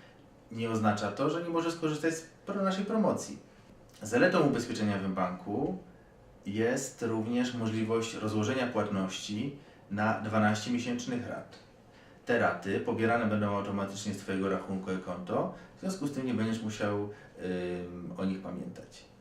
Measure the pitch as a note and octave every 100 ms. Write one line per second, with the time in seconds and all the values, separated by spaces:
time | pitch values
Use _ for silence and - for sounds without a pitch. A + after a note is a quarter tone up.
0 | - - - - - A2+ A2+ A2 G#2+ G#2
1 | G2+ A2 D3+ E3 E3+ E3 E3 E3 D#3 D3+
2 | D#3+ D#3+ - - - G3 F#3+ F#3 G3 A3
3 | F3+ - - - - - - - - -
4 | G#2+ A#2+ F3+ F3+ C#3 A2+ - A2 G#2 F#2+
5 | F#2+ F#2 F2+ - G#2+ A2 D#3 F#3 - -
6 | - - - - G2 G#2 A#2 C#3 - -
7 | A#2 A2+ A2 A#2+ B2+ B2 A2 A2 A2 A2+
8 | A2 - G#2+ G#2 G#2 C3 B2 G#2+ G#2 G2
9 | F#2 - - G#2 C#3+ - - - - G2+
10 | G#2+ A2 G#2+ G#2+ G#2+ A2 B2 A#2+ B2 A#2+
11 | - B2 F#2+ - - - - - - -
12 | - - - A#2+ F#2 - G2 - - A2
13 | A2+ - G#2 G#2 G#2 G2+ G2+ G2 F#2+ -
14 | G#2+ F#2+ - F#2+ F#2+ F#2 - F#2+ F#2 F#2
15 | F#2 F2+ F2+ A#2 F#3 - - - F#3+ -
16 | C#3+ C#3 C3 G#2+ A2+ A2+ G#2+ - G#2 G2+
17 | G#2 - - - F2+ F#2 F2+ F2 F2 F2+
18 | - - F#2+ F#2+ - F2+ - - - -
19 | - -